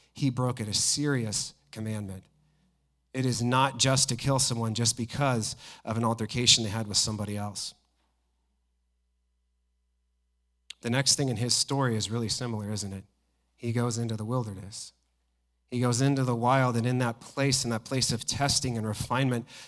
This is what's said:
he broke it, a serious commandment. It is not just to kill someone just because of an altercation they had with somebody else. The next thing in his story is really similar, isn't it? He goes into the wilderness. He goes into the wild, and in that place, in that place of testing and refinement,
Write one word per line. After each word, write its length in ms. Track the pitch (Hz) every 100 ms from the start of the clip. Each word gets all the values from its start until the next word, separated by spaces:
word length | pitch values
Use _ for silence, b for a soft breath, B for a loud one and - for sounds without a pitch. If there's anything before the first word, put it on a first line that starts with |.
| b
he 180 | - 143
broke 300 | 123 127 117
it, 60 | 107
a 80 |
serious 800 | 98 - - 147 131 110 101 - - _
commandment. 540 | 110 110 107 98 95 - _ _ _ _ _ _ _ _
It 120 | 131
is 180 | 127 110
not 360 | 120 127 139 123
just 320 | 131 131 -
to 60 | 117
kill 220 | 139 135
someone 360 | - 117 113
just 200 | 110 117
because 600 | - 117 - 139 120 107 - B B -
of 100 | 113
an 80 |
altercation 600 | 117 113 107 120 120 -
they 60 | 110
had 160 | 110 104
with 120 | 101
somebody 360 | 113 107 104
else. 380 | 101 104 98 - - _ _ _ _ _ _ _ _ _ _ _ _ _ _ _ _ _ _ _ _ _ _ _ _ _ _ _ _ _ -
The 80 | 120
next 260 | 123 135 -
thing 140 | 135
in 80 | 104
his 160 | 123
story 420 | - - 139 127 110
is 140 | 98
really 180 | 117 110
similar, 420 | - 123 107 101
isn't 220 | 107 98
it? 120 | 95 - _ _ _ _ -
He 160 | 120
goes 240 | 117 120 113
into 200 | 117 107
the 80 | 110
wilderness. 680 | 127 107 95 98 - - _ _ _ _ _ _ _ -
He 100 | 123
goes 220 | 123 117
into 220 | 139 135
the 120 | 127 120
wild, 400 | 120 135 127 117
and 100 | 120
in 120 | 127
that 200 | 120 117
place, 460 | - - 139 131
in 60 | 117
that 140 | 113
place 280 | - 131 -
of 140 | 117 -
testing 500 | - 131 - 131 113
and 100 | 107
refinement, 600 | 107 - 123 135 120 117 B